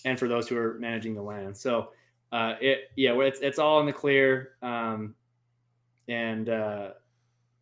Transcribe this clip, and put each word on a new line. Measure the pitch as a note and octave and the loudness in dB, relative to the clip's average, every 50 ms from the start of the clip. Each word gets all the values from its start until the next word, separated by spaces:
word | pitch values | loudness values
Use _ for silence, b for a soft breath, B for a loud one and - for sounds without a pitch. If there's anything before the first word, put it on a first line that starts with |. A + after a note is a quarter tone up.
| - | -4
and | C3 B2+ B2 | -4 -2 -2
for | C3 A#2+ | 0 0
those | A#2+ A#2+ A#2 - | 0 0 -2 -2
who | B2 | -2
are | A#2+ A#2 A2+ A2+ A2 | -2 -2 -2 -4 -4
managing | A#2+ A#2 A#2 A2+ A2 A2+ A2 | -6 -6 -6 -6 -6 -6 -8
the | G#2 G2+ | -8 -8
land. | G#2 G#2 G#2 G2 G2 G2+ | -10 -8 -8 -10 -10 -10
So, | - - C3 A#2+ A#2 A#2 B B B B B B _ _ - - | -6 -2 0 0 0 -2 B B B B B B _ _ -6 -4
uh, | A#2 A2+ A2+ A2+ - | -2 -2 -2 -2 0
it, | A#2+ C3+ C3+ C3 - - - | 2 2 2 2 0 -8 -2
yeah, | C#3 C3+ B2+ A#2+ | 2 4 4 4
well, | B2+ C3+ | 4 2
it's, | C3+ C3+ - | 2 0 0
it's | C#3 C#3 C#3 - | -4 -2 0 2
all | D3+ D3+ D3+ D3+ | 4 6 6 6
in | D3 | 4
the | D3 C#3 | 4 -2
clear. | - - C#3+ C#3 C3+ C3+ C3+ C3 C3 C3 - _ - - | -2 0 4 6 6 6 6 4 2 -2 -8 _ -12 -8
Um, | B2 A#2+ A#2 A2+ A2+ A2 G#2+ G#2+ G#2+ - _ _ _ _ _ _ _ _ _ _ _ _ _ _ _ _ _ _ - | -6 -4 -4 -4 -4 -4 -6 -8 -10 -12 _ _ _ _ _ _ _ _ _ _ _ _ _ _ _ _ _ _ -6
and, | A#2+ A#2 A#2 A2+ A2+ A2 A2 A#2 | -4 -2 -2 -2 -4 -4 -2 -2
uh, | A2+ A2 G#2+ G#2+ G#2 G#2 G2+ F#2+ - - _ _ _ _ _ _ _ _ _ _ _ _ | -2 -2 -2 -4 -4 -6 -8 -12 -14 -18 _ _ _ _ _ _ _ _ _ _ _ _